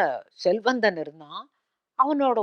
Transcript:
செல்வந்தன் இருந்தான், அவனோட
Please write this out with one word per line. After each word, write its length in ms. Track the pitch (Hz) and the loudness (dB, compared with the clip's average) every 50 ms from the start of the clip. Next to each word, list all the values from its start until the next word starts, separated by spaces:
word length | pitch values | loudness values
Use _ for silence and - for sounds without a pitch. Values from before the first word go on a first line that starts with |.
| 190 151 127 107 - _ _ | 2 2 -2 -6 -10 _ _
செல்வந்தன் 640 | - - 180 190 226 196 240 262 247 220 208 180 | -4 -2 0 0 2 0 0 0 2 0 0 0
இருந்தான், 460 | 160 151 143 151 160 151 147 165 196 247 - _ _ _ _ _ _ _ _ _ - | -2 -8 -10 -12 -18 -20 -18 -16 -16 -16 -18 _ _ _ _ _ _ _ _ _ 0
அவனோட 400 | 262 285 302 285 277 262 240 226 | 0 2 2 2 2 2 2 0